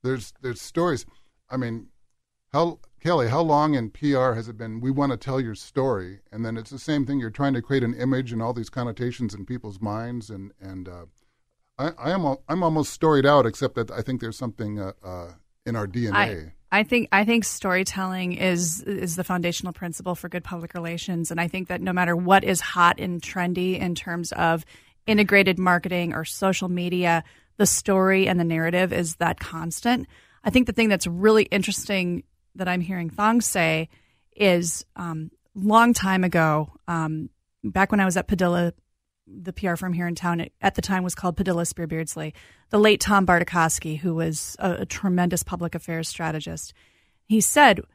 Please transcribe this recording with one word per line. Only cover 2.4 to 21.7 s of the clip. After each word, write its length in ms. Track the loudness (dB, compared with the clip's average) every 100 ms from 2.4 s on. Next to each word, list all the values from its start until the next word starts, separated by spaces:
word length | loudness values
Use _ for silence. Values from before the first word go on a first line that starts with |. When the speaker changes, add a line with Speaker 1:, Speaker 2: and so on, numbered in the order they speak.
| _
Speaker 1:
how, 260 | 0 0 -4 -18 _
Kelly, 280 | 0 2 2
how 120 | 0
long 340 | 2 2 2
in 160 | 0 -2
P 240 | -4 0
R 200 | 2 2
has 140 | 0 -6
it 80 | -12
been, 240 | -12 -6
"We 120 | -2
wanna 240 | 0 0 -2
tell 240 | -4 -4
your 160 | -4 -8
story," 640 | -8 -2 0 -2 -4 -16 _
and 140 | -8
then 120 | -6 -6
it's 140 | -10
the 80 | -14
same 260 | -2 -2
thing, 140 | 0 -2
you're 120 | -4
trying 240 | -2 0
to 80 | 0
create 200 | 0 0
an 120 | 0
image 360 | -2 0 0 -2
and 100 | -4
all 120 | -4
these 180 | -4 -6
connotations 640 | -6 -8 -4 -6 -4 -8
in 100 | -8
people's 360 | -10 -10 -10 -8
minds, 500 | -6 -6 -6 -10 -12
and, 220 | -14 -16 _
and, 280 | -16 -14 -14
uh, 180 | -16 -20 _ _ _ _ _ _ -6
I, 140 | -6 -4
I 120 | -4
am 120 | -2
al-, 200 | 0 -4 -4
I'm 140 | 0
almost 300 | 2 2 -2
storied 340 | 0 4 6 6
out, 200 | 6 4
except 280 | 0 -4
that 160 | -2 -6
I 120 | -4
think 180 | -4 -4
there's 180 | -6 -8
something, 400 | -10 -8 -8 -6
uh, 140 | -8 -10
uh, 300 | -14 -12 -12 -18 _ _ -8
in 80 |
our 140 | -4 -4
D 180 | -2 0
N 80 |
A. 40 | 0
Speaker 2:
I, 340 | 0 -4 -12 -20 _
I 100 | -2
think, 240 | 2 0 2
I 140 | 2
think 200 | 2 0
storytelling 880 | 0 -4 -2 0 0 -4 -6 -4 -4
is, 460 | 0 0 0 -2 -4
is 340 | -6 -6 -4 -6
the 80 |
foundational 480 | -2 -2 -2 -2 -8
principle 420 | -8 -10 -8 -8
for 140 | -8 -8
good 160 | -10
public 300 | -10 -12 -10
relations, 560 | -8 -8 -8 -6 -4 -4
and 80 | -2
I 80 | -4
think 200 | -4
that 120 | -6